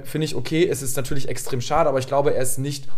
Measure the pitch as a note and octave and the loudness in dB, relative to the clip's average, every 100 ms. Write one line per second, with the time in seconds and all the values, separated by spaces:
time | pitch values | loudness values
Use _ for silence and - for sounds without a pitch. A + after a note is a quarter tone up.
0 | - D3+ D#3 - A#2+ D#3+ F3+ B2+ C3+ - | -6 -4 -4 -2 -2 0 0 0 -2 -2
1 | C3 - - B2 - C3 - D3+ D#3+ C3+ | 2 2 2 0 -2 -2 0 0 2 0
2 | B2 C#3 D3 - - - C#3 C#3 - | 0 0 2 2 2 0 -2 -2 0